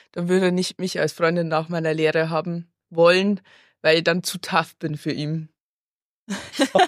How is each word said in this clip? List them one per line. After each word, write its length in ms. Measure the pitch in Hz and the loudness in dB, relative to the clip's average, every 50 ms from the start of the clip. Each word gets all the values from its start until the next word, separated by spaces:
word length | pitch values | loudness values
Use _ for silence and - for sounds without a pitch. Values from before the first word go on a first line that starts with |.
| _ _ | _ _
dann 160 | - 175 175 175 | -8 -6 -2 0
würde 180 | 185 190 185 | 2 2 4
er 60 | 180 | 2
nicht 280 | 180 180 180 - - - | 2 0 -2 -4 -6 -8
mich 180 | 180 185 - 175 | -8 -6 -2 -2
als 140 | - 156 | -2 -2
Freundin 360 | - - 170 165 175 175 170 160 | 0 0 0 0 0 0 -2 -2
nach 200 | 160 156 160 165 | -2 -2 -2 -2
meiner 260 | 175 165 160 160 156 | -4 -2 -2 -2 0
Lehre 360 | 160 156 156 156 160 160 160 | 0 0 2 2 0 0 0
haben 420 | 165 156 - 175 170 170 170 - _ _ _ _ | -2 -4 -4 -4 -6 -8 -10 -14 _ _ _ _
wollen, 500 | 170 165 170 170 180 185 196 208 202 - - _ - _ _ _ _ _ | 2 4 6 6 6 4 2 0 0 -2 -6 _ -20 _ _ _ _ _
weil 160 | - 156 160 170 | 2 2 2 4
ich 60 | 165 | 4
dann 180 | 170 170 185 | 2 0 0
zu 160 | - - - 180 | -2 -6 -8 -10
tough 360 | - - 185 165 160 - - | -6 -2 -2 -2 -2 -2 -6
bin 200 | _ 170 156 151 | _ -8 -8 -8
für 160 | - - 156 | -6 -6 -6
ihn. 360 | 113 139 151 151 160 160 156 - _ _ _ _ _ _ _ _ _ _ _ _ _ _ _ - | -6 -4 -6 -6 -6 -6 -8 -12 _ _ _ _ _ _ _ _ _ _ _ _ _ _ _ -10
<laughs> 440 | 196 - - - - - 269 - - - 359 | -10 -10 -10 -8 -4 -2 0 2 2 2 4